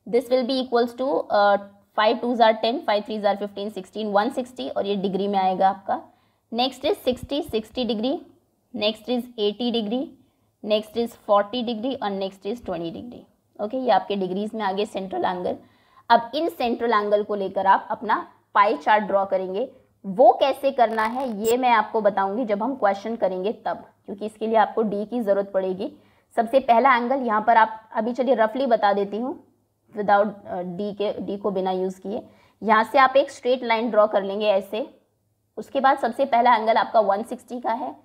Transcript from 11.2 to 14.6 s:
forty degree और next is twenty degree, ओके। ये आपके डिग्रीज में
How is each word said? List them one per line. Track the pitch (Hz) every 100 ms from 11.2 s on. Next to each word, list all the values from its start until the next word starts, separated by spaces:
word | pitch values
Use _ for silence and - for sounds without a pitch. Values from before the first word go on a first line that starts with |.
| -
forty | 202 202 247
degree | 233 220 262 -
और | 208 196
next | 196 196 202
is | 240
twenty | - 170 170
degree, | - 240 - - _ _ -
ओके। | 208 262
ये | 247
आपके | 185 185 202
डिग्रीज | 185 185 214
में | 220